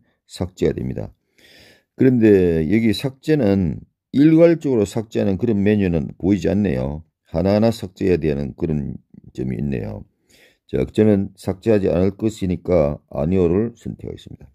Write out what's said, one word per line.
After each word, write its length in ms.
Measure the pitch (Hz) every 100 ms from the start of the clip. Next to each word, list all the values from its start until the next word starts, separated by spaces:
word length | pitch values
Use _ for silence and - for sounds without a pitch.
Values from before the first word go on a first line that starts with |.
| _ _ _
삭제가 480 | - 92 - 82
됩니다. 400 | - 64 58 50 - _ _ _ _ - _ _ -
그런데 800 | 131 123 110 98 90 82 80
여기 200 | 110 113
삭제는 880 | 101 135 - - 156 104 98 85 58 - _ _
일괄적으로 720 | 131 151 160 170 165 143 120
삭제하는 540 | 101 113 107 117 107 92
그런 240 | 117 101
메뉴는 480 | 98 107 95 82 65 -
보이지 320 | 90 101 85
않네요. 540 | 95 98 64 67 76 - _
하나하나 460 | _ 82 92 104 113
삭제해야 480 | - 95 - 98 85
되는 380 | 78 69 69 -
그런 420 | 82 78 65 - - - -
점이 220 | - 65 60
있네요. 440 | 71 64 52 52 - _ _ _ _ _ _
자, 180 | 65 65
저는 380 | - 107 98 98 -
삭제하지 540 | - 92 113 104 92
않을 280 | 80 95 98
것이니까 800 | 110 - 92 85 - 87 73 73 _
아니오를 600 | - 78 95 87 92 117 117
선택하겠습니다. 720 | - 55 - - - - -